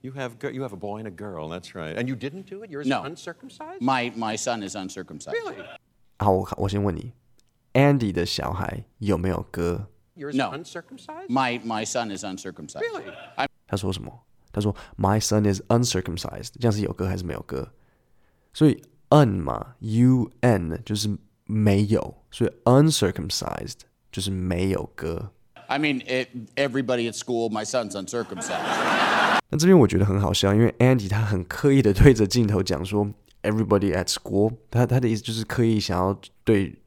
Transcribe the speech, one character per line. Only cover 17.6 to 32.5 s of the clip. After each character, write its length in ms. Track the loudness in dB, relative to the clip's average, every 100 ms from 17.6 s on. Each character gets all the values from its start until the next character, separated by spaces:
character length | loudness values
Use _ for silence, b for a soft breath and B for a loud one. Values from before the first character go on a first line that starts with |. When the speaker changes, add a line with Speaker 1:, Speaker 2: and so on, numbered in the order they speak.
| -10 _ _ _ _ _ _ _ _
Speaker 3:
所 140 | 2 2
以 100 | 2 -8 _ _
un 160 | 6 6 2
嘛 320 | -4 -6 -8 -10
，U 500 | -2 4 6 6 0 _
N 420 | 2 2 0 -6
就 80 | -4
是 220 | -4 -4 -6 _ _
没 380 | -4 2 4 4
有， 300 | 4 0 -2 -12 _
所 180 | -4 -4
以 40 | 0
uncircumcised 1120 | 4 6 6 4 0 -2 -6 -6 -6 -8 -10 -14 -20 _ _
就 100 | -6
是 80 | -4
没 400 | -4 -2 0 0
有 180 | 0 -4
割。 360 | -8 -6 -6 -10 _ _ -20 -6
Speaker 2:
I 120 | -2
mean, 220 | 0 -2
it, 240 | -2 -4 -4 -10 -10
everybody 540 | -4 -2 -2 -2 -2 -2
at 60 | -6
school, 320 | -4 -2 -2
my 160 | -2
son's 300 | -2 -4 -4
uncircumcised. 1200 | -8 -6 -6 -6 -8 -6 -6 -4 -2 0 0 0 2 2 0 _
Speaker 3:
那 80 | 2
这 80 |
边 120 | 8 8
我 100 | 8
觉 100 | 4
得 80 |
很 140 | 2 2
好 140 | 0
笑， 200 | 2 4
因 60 | 4
为 140 | 4 4
Andy 300 | 4 4 2
他 120 | 0
很 220 | 0 -2
刻 280 | -4 0 4
意 100 | 6
地 120 | 4
对 200 | 8 8
着 120 | 8
镜 220 | 4 4
头 160 | 2